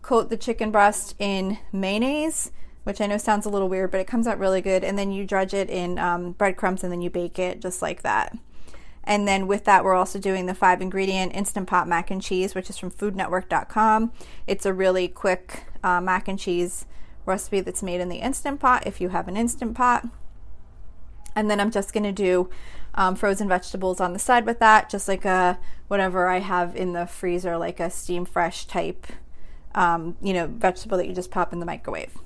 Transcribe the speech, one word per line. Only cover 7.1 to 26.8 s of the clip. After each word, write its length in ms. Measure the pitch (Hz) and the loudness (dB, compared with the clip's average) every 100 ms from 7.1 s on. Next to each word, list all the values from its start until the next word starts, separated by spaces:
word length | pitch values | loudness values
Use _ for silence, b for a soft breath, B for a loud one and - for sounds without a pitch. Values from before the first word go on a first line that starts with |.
| 175 175 - | -2 -4 -2
it 220 | 180 - | -4 -4
just 200 | 185 - | -6 -4
like 200 | 156 - | -4 -4
that. 340 | - 104 - - - B B B B B | 0 0 0 -8 -12 B B B B B
And 240 | - 208 202 | 0 2 4
then 200 | 196 190 | 2 2
with 180 | 202 - | 2 6
that, 180 | 190 | 6
we're 120 | 190 185 | 6 4
also 240 | 190 202 | 2 -2
doing 260 | 190 190 180 | -2 -2 -2
the 80 | |
five 260 | 190 190 180 | 4 4 4
ingredient 560 | 190 196 190 190 185 190 | 0 -2 0 0 -2 -2
Instant 320 | 202 208 185 | -2 -4 0
Pot 200 | 180 170 | 0 2
mac 240 | 170 175 | 0 0
and 100 | 190 | -4
cheese, 320 | - 185 190 | -2 -2 0
which 160 | 185 185 | -4 -8
is 80 | 196 | -8
from 140 | 185 | -8
food 240 | - 208 180 | -4 -4 -2
network 340 | 160 180 185 | -2 -2 0
dot 180 | 165 - | -2 0
com. 440 | 214 220 220 226 B B B - | 2 4 4 2 B B B -2
It's 200 | 202 196 | 0 0
a 80 | |
really 340 | 190 190 185 180 | 2 4 4 0
quick, 580 | - 202 185 - - - - | 0 0 0 -4 -12 -8 -2
uh, 160 | 190 180 | 2 2
mac 280 | 185 185 - | 2 0 0
and 100 | 196 | -4
cheese 480 | - 175 175 - - b b b - | -2 0 0 -4 -8 b b b -4
recipe 360 | 190 - 202 | -4 0 -2
that's 200 | 185 185 | -2 -6
made 180 | 190 180 | -4 -2
in 100 | 180 | -2
the 80 | 175 | -2
Instant 420 | 240 277 285 285 | -2 -2 -4 2
Pot 260 | 269 254 - | 4 4 2
if 160 | - | -4
you 80 | 180 | -2
have 180 | 180 180 | -2 -2
an 80 | 196 | 0
Instant 400 | 233 - 233 233 | 0 0 -4 2
Pot. 320 | 247 240 233 - - - - - - - - - - - - - | 4 4 -2 -8 -10 -10 -10 -10 -10 -12 -12 -10 -12 -10 -4 0
And 140 | 214 | 2
then 100 | 202 | 2
I'm 120 | 208 | 2
just 220 | 214 196 | 0 -2
gonna 180 | 214 208 | -2 -2
do, 380 | 196 190 180 185 B B B B | 0 4 4 2 B B B B
um, 220 | - 185 190 | 2 2 4
frozen 320 | 208 196 202 | 2 2 2
vegetables 520 | 185 - 196 185 180 | 0 0 -2 -2 0
on 140 | 180 | -2
the 60 | 180 | 0
side 260 | - 240 226 | 4 4 4
with 140 | 233 | 4
that, 280 | 220 214 - | 8 8 6
just 200 | 202 - | -4 -2
like 180 | 190 202 | 0 2
a, 320 | 185 180 180 B B - | 4 4 4 B B 0
whatever 400 | 202 190 180 180 | 0 2 2 2
I 120 | 185 | 2
have 360 | 196 180 175 | 0 0 0
in 180 | 180 | -2